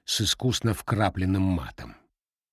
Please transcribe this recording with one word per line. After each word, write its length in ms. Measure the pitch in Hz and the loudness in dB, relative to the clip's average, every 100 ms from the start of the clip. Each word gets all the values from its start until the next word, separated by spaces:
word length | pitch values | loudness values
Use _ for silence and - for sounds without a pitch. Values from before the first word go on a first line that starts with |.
с 160 | - - | -6 -2
искусно 540 | 98 - 127 - 113 | 0 0 0 0 0
вкрапленным 680 | 98 - 104 98 92 92 95 | -2 -2 2 2 2 2 2
матом. 540 | 95 85 64 - - - _ _ _ _ _ | 2 2 -2 -12 -16 -18 _ _ _ _ _